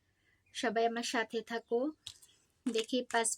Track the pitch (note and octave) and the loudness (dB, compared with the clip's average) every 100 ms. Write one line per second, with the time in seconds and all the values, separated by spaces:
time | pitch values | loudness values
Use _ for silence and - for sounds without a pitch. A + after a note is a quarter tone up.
0 | _ _ _ _ _ - A#3 G#3+ A#3 A#3 | _ _ _ _ _ -4 0 2 2 2
1 | A#3+ B3 A3 A3+ G#3+ A#3 - A#3 C#4+ - | -2 -2 0 -4 -4 -8 0 0 0 -4
2 | - - - _ _ _ - A3+ A3 B3 | -16 -18 -20 _ _ _ -2 -2 0 -2
3 | B3 A#3 A3+ | 0 0 0